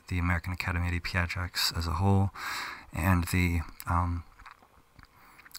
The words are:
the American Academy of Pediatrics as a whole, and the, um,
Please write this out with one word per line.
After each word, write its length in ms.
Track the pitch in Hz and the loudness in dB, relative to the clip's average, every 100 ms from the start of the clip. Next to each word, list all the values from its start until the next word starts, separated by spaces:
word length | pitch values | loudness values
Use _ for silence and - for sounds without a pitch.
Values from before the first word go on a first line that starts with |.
| - | -6
the 120 | 92 | -2
American 340 | 87 87 90 | 2 0 -2
Academy 420 | 90 - 87 87 87 | -4 -2 -2 0 -2
of 80 | |
Pediatrics 760 | - 92 85 - 87 - - 82 | -2 -2 -2 -2 -6 -2 -2 -2
as 100 | 82 | -2
a 60 | |
whole, 380 | 80 98 98 98 - - - - - - | 2 4 6 4 0 -8 -8 -8 -12 -10
and 320 | 69 95 90 82 | -2 4 4 4
the, 360 | 92 87 85 - - - | 2 2 2 -2 -8 -2
um, 380 | 87 87 85 - - - - - _ _ - - _ - - - | 0 0 -2 -8 -18 -20 -20 -20 _ _ -20 -20 _ -20 -20 -20